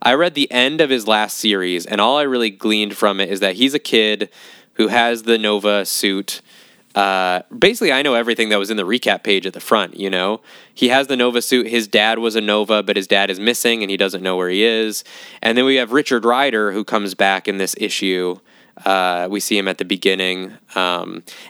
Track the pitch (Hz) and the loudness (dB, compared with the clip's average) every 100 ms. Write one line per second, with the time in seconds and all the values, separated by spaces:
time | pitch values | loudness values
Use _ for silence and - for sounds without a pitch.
0 | 120 139 175 143 139 123 131 156 147 127 | 0 2 2 0 -2 0 0 2 2 2
1 | 107 107 107 - 110 98 90 87 - 104 | 2 2 0 -2 0 0 0 -2 -2 0
2 | 110 143 143 127 113 98 110 107 104 101 | 2 2 0 0 -2 -2 -2 0 -2 0
3 | 104 98 92 98 98 92 131 143 - 117 | 0 0 -2 -2 -2 0 0 0 0 2
4 | 107 104 101 - - - _ - 110 120 | 2 0 -6 -10 -20 -20 _ -2 0 2
5 | 120 117 110 113 107 104 104 104 95 - | 2 0 0 2 2 0 2 0 0 -2
6 | 104 98 101 - - - - _ _ 101 | -2 -2 -4 -10 -14 -20 -20 _ _ 0
7 | 98 95 92 90 - 120 180 233 180 131 | 2 2 0 -2 -4 0 2 2 0 0
8 | 143 117 117 113 110 104 98 110 90 123 | 2 0 0 0 0 0 0 -4 -2 0
9 | - 98 - 95 92 - - 113 90 - | 0 0 0 0 -2 -8 0 0 0 -4
10 | 98 92 92 110 _ - - - 123 131 | -4 -2 -2 -4 _ -20 -16 -2 2 2
11 | 139 127 123 120 - 127 110 117 104 107 | 0 0 0 0 0 0 2 -2 0 2
12 | 107 113 113 110 104 107 104 107 101 101 | 2 2 0 0 0 0 2 0 0 -2
13 | 95 101 98 92 107 120 120 113 98 98 | 2 2 2 0 -2 0 0 0 -2 -2
14 | 98 92 92 92 90 95 113 113 110 101 | -2 -2 -4 -2 0 2 2 2 -2 -4
15 | - - - - 113 120 131 135 113 131 | -10 -18 -20 -6 0 2 4 2 2 0
16 | 143 123 117 123 139 110 104 98 101 110 | 2 0 2 2 2 0 -2 -2 -2 -2
17 | 101 92 98 95 107 98 92 - 107 - | -2 0 2 2 -2 -4 -4 -4 -4 -4
18 | 98 92 90 90 _ _ _ - 98 95 | -2 -2 -2 -6 _ _ _ -6 0 2
19 | 92 87 90 104 - 104 95 90 90 95 | 2 -2 -4 -4 -2 -2 -2 -4 -4 -2
20 | 95 95 92 92 92 - _ 95 90 87 | 0 0 -2 -4 -8 -14 _ -4 -2 -2
21 | 90 90 - - - | -6 -12 -16 -20 -6